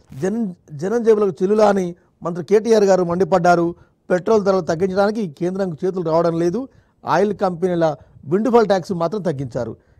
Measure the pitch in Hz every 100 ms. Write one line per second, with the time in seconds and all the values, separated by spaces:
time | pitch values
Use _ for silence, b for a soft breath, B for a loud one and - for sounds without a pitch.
0 | b 127 180 220 220 175 - 147 180 240
1 | 226 214 202 - 190 214 214 196 180 170
2 | _ _ 165 175 156 208 214 220 196 185
3 | 175 175 180 185 175 175 170 170 b b
4 | - 180 170 226 196 190 165 165 190 185
5 | 202 214 190 135 170 190 190 156 185 190
6 | 165 160 170 165 170 202 269 _ _ _
7 | - 151 208 185 196 170 185 175 160 147
8 | b b - 180 226 233 220 196 170 180
9 | 165 180 170 135 135 131 113 107 _ _